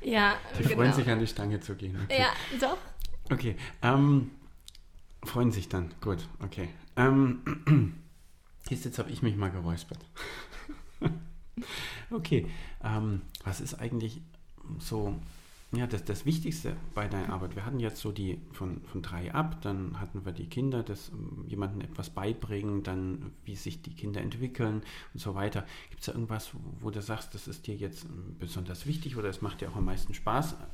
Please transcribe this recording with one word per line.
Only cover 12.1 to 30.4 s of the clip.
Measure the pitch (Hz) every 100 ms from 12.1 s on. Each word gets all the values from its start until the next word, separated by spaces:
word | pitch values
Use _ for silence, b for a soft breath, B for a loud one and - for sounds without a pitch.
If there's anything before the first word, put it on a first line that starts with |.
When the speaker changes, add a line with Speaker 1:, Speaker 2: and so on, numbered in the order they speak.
Speaker 2:
Okay, | 226 165 - 82 B B B
ähm, | 110 110 110 95 - -
was | - 95
ist | -
eigentlich | - 117 120 110 120 - - - - - 104
so, | - 110 104 - B B B B B
ja, | 120 120
das, | 101
das | - 98 -
Wichtigste | 165 165 160 - - -
bei | 104 104
deiner | 98 90
Arbeit? | 92 90 95
Wir |
hatten | 110 131
jetzt | 113 -
so | 110
die | 101 98 82 -
von, | - 92 82
von | - 92
drei | 85 87 90
ab, | 143 160 160
dann | 107 98 92 98
hatten | 95 98
wir | 95
die | 85 82
Kinder, | 127 135 127
das, | 107 101 -
ähm, | 113 - - -
jemandem | 101 98 101
etwas | 82 - 92
beibringen, | - 101 117 104 101 104 101
dann | 95 92 92 - 98 -
wie | - 98
sich | - 82
die | -
Kinder | - 104 98
entwickeln | - 113 123 123 113 107 B B B
und | -
so | 107
weiter. | 98 101 104 - B B
Gibt's | - -
da |
irgendwas, | 117 113 110 - - - 98
wo | 110
du | 104
sagst, | 98 110 -
das | 98 -
ist | - -
dir |
jetzt, | 98 98 -
ähm, | 82 87 90 -
besonders | 85 95 90 87 139
wichtig | 160 135 120
oder | 104
es | 92
macht | 104 87
dir | 90
auch | 98
am | 92
meisten | 95 -
Spaß | - - 120